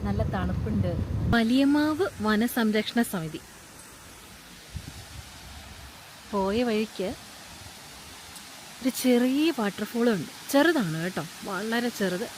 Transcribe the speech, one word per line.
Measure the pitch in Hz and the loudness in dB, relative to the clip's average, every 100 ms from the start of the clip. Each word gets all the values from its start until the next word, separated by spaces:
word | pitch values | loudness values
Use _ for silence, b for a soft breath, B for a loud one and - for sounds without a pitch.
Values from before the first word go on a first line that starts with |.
| 202 | 0
നല്ല | 196 214 | 0 0
തണുപ്പുണ്ട്. | 208 180 180 220 208 185 170 - - - | 0 0 0 0 2 2 0 -2 0 4
വലിയമാവ് | 233 226 254 277 294 302 302 403 - 208 | 4 6 6 6 6 4 2 -2 0 2
വനസംരക്ഷണ | 214 240 - 220 214 220 240 233 | 2 2 2 2 2 2 2 2
സമിതി. | 190 160 156 - - - - - - - - - - - - - - - - - - - - - - - - - - - - - | -2 -6 -8 -12 -20 -20 -20 -20 -20 -20 -20 -20 -20 -20 -20 -14 -12 -12 -16 -16 -16 -16 -18 -16 -16 -16 -18 -18 -20 -20 -20 -6
പോയ | 208 190 220 240 | -2 0 2 2
വഴിക്ക് | 214 220 - 190 - - - - - - - - - - - - - - - - - | 2 -2 -4 -6 -6 -14 -18 -18 -16 -18 -18 -18 -18 -18 -18 -18 -18 -18 -18 -18 -4
ഒരു | 254 - | -2 2
ചെറിയ | 254 240 254 269 320 277 | 4 6 6 4 2 2
വാട്ടർഫാൾ | 202 190 214 233 240 | -2 -2 -4 2 4
ഉണ്ട്, | 202 - - - | 4 -2 -10 2
ചെറുതാണ് | 277 320 311 180 160 | 6 6 4 0 0
കേട്ടോ, | 175 185 160 - - | -4 -4 -8 -10 -6
വളരെ | 185 220 233 240 - | -4 -2 0 -2 0
ചെറുത്. | 190 180 226 | -2 -2 -6